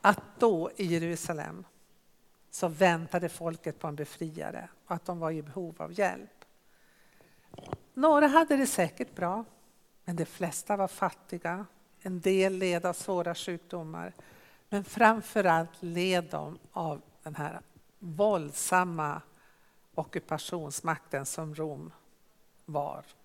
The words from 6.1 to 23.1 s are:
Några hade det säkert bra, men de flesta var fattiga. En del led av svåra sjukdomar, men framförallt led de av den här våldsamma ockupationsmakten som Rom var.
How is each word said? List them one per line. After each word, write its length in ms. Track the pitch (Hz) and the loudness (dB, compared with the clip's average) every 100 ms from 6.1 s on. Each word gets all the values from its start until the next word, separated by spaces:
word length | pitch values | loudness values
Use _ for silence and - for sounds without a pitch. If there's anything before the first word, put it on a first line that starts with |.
| - - _ - _ _ _ _ _ _ _ _ _ _ - - - _ | 0 -14 _ -20 _ _ _ _ _ _ _ _ _ _ -20 -10 -10 _
Några 340 | - 302 294 294 | 2 6 8 8
hade 300 | 294 320 277 | 6 6 4
det 100 | 262 | 2
säkert 480 | - 165 - 254 - | 2 0 -2 -10 -4
bra, 300 | 175 202 226 - _ _ _ _ | -4 -4 -8 -16 _ _ _ _
men 120 | - 170 | -8 -4
de 100 | 156 | -4
flesta 520 | - 170 - - 202 | -4 -6 -6 -2 0
var 100 | 190 | 0
fattiga. 760 | - 190 - - 175 170 180 185 _ _ _ | 0 -2 -2 -12 -8 -6 -6 -10 _ _ _
En 200 | 190 180 | -8 -2
del 320 | 185 190 190 | 2 4 4
led 320 | 185 190 175 175 | 2 0 2 0
av 80 | |
svåra 420 | 170 - 185 170 165 | -2 -2 -2 -2 -4
sjukdomar, 800 | - 170 - 180 156 165 175 - - - - - _ | -6 -8 -8 -10 -8 -8 -10 -12 -20 -20 -20 -20 _
men 140 | 202 | -4
framförallt 1000 | 190 - 220 226 - 214 190 165 170 - | -4 6 6 6 0 2 4 4 2 -8
led 400 | 175 170 185 180 165 | -6 -2 2 2 0
de 280 | 156 151 165 - | -6 -8 -12 -10
av 300 | - 165 147 - _ | -6 -4 -6 -12 _
den 120 | 156 156 | -12 -8
här 260 | 147 - - - _ _ | -8 -8 -18 -20 _ _
våldsamma 1200 | 180 156 208 196 147 - - 185 180 165 151 160 - - _ _ _ _ _ - | -12 2 2 2 -2 -6 2 4 2 0 -2 -4 -10 -20 _ _ _ _ _ -8
ockupationsmakten 1300 | 156 - - 156 - 180 147 143 160 151 - 139 139 | -6 -8 -6 -8 -6 -6 -6 -4 -2 -4 -2 -6 -4
som 300 | - 160 151 | -8 -8 -6
Rom 360 | 156 143 160 - _ _ _ _ _ _ - | -6 -6 -14 -18 _ _ _ _ _ _ -6
var. 400 | 147 143 139 - | -4 -4 -6 -14